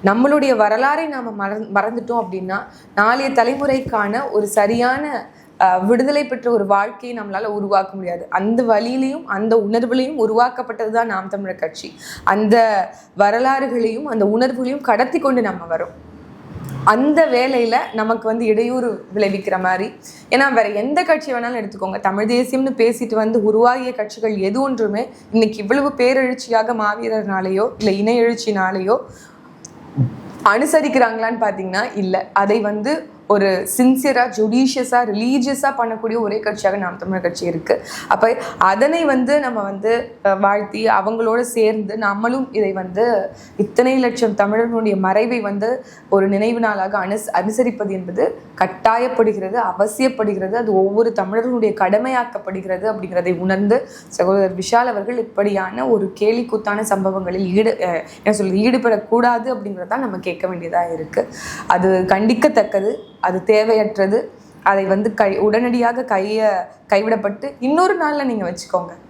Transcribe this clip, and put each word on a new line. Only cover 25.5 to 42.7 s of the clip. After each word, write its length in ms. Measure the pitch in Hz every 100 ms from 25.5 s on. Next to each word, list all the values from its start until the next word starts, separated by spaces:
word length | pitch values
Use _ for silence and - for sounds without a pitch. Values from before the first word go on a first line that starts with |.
| 220
இவ்வளவு 300 | 202 269 277
பேரெழுச்சியாக 840 | 285 247 262 254 254 - 226 220
மாவீரர்னாலேயோ 960 | 233 208 214 233 220 208 190 190 190 220 -
இல்ல 120 | 214
இன 220 | 196 208
எழுச்சினாலேயோ 840 | 240 233 233 220 202 190 190 185 233 - - - - - - - - - - - - - -
அனுசரிக்கிறாங்களான்னு 960 | 208 214 302 320 294 269 240 226 226 226
பாத்தீங்கன்னா 560 | 214 190 190 185 247 208
இல்ல. 340 | 190 190 -
அதை 280 | - 202 220
வந்து 320 | 208 214 214 320 - - -
ஒரு 400 | 202 196 185 - -
சின்சியரா, 460 | 254 262 277 247 247
ஜுடிஷியஸா, 680 | 214 214 240 262 269 247 247 240
ரிலீஜியஸா 640 | 202 233 277 247 277 277 262
பண்ணக்கூடிய 440 | 233 220 226 233
ஒரே 200 | 214 214
கட்சியாக 360 | 214 208 196 202
நாம் 200 | 185 175
தமிழர் 260 | 190 190
கட்சி 240 | 175 180 175
இருக்கு. 340 | 165 - - - - -
அப்ப 280 | - 226 240 - -
அதனை 460 | 190 202 277 330
வந்து 360 | 320 262 247 294
நம்ம 220 | 262 226
வந்து, 500 | 196 196 214 233 240 -
அஹ், 160 | 196 190
வாழ்த்தி 460 | 196 208 202 208 220
அவங்களோட 540 | 208 196 226 226 233
சேர்ந்து 560 | 240 233 214 220 196 220
நம்மளும் 520 | 208 202 233 262 262
இதை 200 | - 196